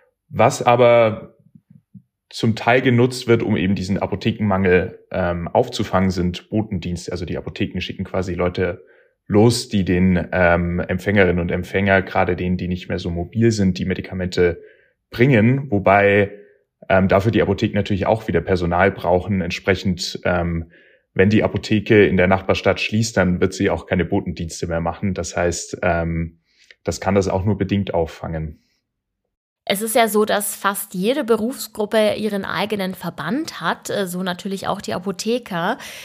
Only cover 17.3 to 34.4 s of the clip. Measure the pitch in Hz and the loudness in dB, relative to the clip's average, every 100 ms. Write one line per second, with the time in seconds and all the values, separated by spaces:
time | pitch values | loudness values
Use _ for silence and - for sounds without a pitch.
17.3 | 104 - 95 110 104 98 98 - 107 - | 2 0 0 0 -2 -2 -2 0 0 0
18.3 | 95 - 90 85 87 98 - 85 90 92 | -2 0 -2 0 2 2 2 0 0 0
19.3 | 95 85 - - 95 98 82 - - - | -2 -4 -4 -2 -2 -2 -4 -6 -6 -2
20.3 | 90 85 82 82 _ _ _ _ - 98 | 0 0 -4 -8 _ _ _ _ 0 4
21.3 | 107 - 104 - 107 - 107 85 90 90 | 4 2 -2 -2 -2 4 6 6 4 2
22.3 | 92 - 92 101 92 - 107 113 101 90 | 2 0 0 0 0 -2 -2 0 0 2
23.3 | 90 95 - 98 80 - 92 82 98 92 | 2 0 0 -2 -2 -2 -2 0 -2 -4
24.3 | 80 80 - 85 82 82 82 101 90 85 | -8 -10 -8 -6 -4 -4 -4 -4 -4 -6
25.3 | 87 87 82 - - 90 85 85 82 82 | -2 -2 -2 -8 -4 -2 0 -2 -4 -6
26.3 | - _ _ _ _ - - 95 101 90 | -10 _ _ _ _ -8 -4 0 2 2
27.3 | 92 107 95 95 101 92 85 80 - 87 | 0 0 -2 0 -2 0 -2 -4 -6 -10
28.3 | 80 78 - _ _ _ _ _ _ _ | -8 -8 -12 _ _ _ _ _ _ _
29.3 | _ _ _ - 196 220 240 226 208 214 | _ _ _ -4 -4 0 2 4 2 2
30.3 | 202 208 - 196 202 - 180 202 277 226 | 0 -4 -4 -4 -4 -6 -2 0 0 0
31.3 | 214 226 269 - - 208 220 214 - 214 | 0 0 -6 -10 -8 -2 2 2 0 -4
32.3 | 196 - - 214 208 185 185 175 - 151 | -4 -4 -4 -4 -4 -6 -6 -10 -8 -6
33.3 | 269 320 - 170 175 - 202 185 180 185 | -4 -6 -6 -6 -6 -6 -4 -4 -4 -6
34.3 | 180 | -6